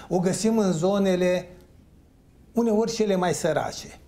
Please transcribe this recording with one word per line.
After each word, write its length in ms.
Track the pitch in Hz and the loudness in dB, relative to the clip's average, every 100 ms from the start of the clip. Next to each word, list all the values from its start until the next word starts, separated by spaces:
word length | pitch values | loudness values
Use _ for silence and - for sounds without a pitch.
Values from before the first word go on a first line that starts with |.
| - | -4
o 120 | 175 | -2
găsim 380 | 180 - 220 226 | 0 0 0 2
în 140 | 190 | 2
zonele 760 | 160 180 202 196 180 180 180 - - - - - - - _ _ - - | 2 0 2 2 2 2 0 -4 -18 -20 -20 -20 -20 -20 _ _ -20 -8
uneori 420 | - 233 208 226 | -2 2 2 0
cele 220 | 226 214 190 | 0 0 2
mai 180 | 180 | 0
sărace, 540 | 151 170 139 110 - - - | 0 0 -2 -2 -8 -14 -20